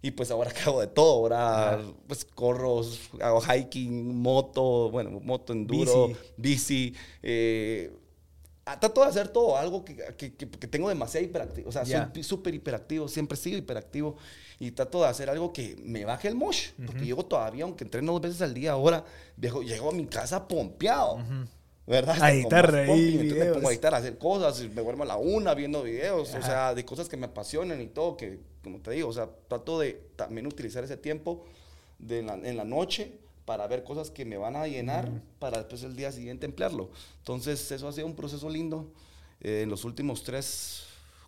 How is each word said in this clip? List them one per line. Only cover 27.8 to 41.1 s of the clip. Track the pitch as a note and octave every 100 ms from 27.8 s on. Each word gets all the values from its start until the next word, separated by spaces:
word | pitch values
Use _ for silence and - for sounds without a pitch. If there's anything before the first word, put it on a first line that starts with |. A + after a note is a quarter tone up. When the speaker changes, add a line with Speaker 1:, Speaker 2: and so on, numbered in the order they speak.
Speaker 1:
y | A2+
todo, | C#3+ E3+ E3+
que, | G#2 F#2+ - -
como | G2+ F#2+
te | -
digo, | C3+ D3
o |
sea, | A#2 A2 - _
trato | A#2+ - E3
de | C#3+ - - -
también | - A2+ C3+
utilizar | D3 A#2 B2 C3
ese | C3+
tiempo | D3 D3+ D3+ E3+ - - - - _ _
de | A2+ A#2
la, | A2 F#2+
en | A#2+ A#2+
la |
noche | G#2 C3+ F#3+ - G#3 - - -
para | - A2 G#2
ver | B2
cosas | B2 D3 D3+
que | -
me | A#2+ G2+
van | G#2+ C#3
a | D#3
llenar | C3+ A#2+ D#3 A#2+
Speaker 2:
Ujú. | A#2 - _
Speaker 1:
para | C3+ A2+
después | G#2+ B2
el | B2+ B2+
día | C#3
siguiente | B2+ A#2+ B2+ C3+
emplearlo. | C3 - - F#2 - - -
Entonces, | - B2+ B2 C#3 -
eso | C#3 C#3+
ha |
sido | D3 D#3+
un | D#3
proceso | C#3+ D3 D3+
lindo. | D#3 D#3+ D#3 D#3 - - - - _
Eh, | G#2 G#2+
en | G#2+
los | G2+
últimos | A#2 A#2+ C#3+ A#2+
tres, | - C3 C3+ - - - - - -